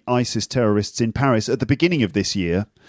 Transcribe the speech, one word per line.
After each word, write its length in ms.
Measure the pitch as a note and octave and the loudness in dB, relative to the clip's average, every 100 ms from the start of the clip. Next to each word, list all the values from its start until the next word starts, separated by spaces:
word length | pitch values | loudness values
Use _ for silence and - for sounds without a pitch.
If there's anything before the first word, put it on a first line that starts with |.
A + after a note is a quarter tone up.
| - | -2
isis 380 | B2 B2 A2+ - | -2 0 -4 -4
terrorists 560 | C3 A2+ G#2 G2+ - | 0 2 2 0 -2
in 100 | A#2 | -2
Paris 380 | A2 C#3 A2+ G#2+ | 0 2 2 0
at 100 | B2+ | -2
the 60 | A#2+ | 0
beginning 380 | C3+ F3 E3+ | 2 2 2
of 100 | G#2 | 0
this 220 | G2+ F#2+ G2+ | 0 -2 -2
year. 320 | F2 F2+ G#2 _ | 0 0 -2 _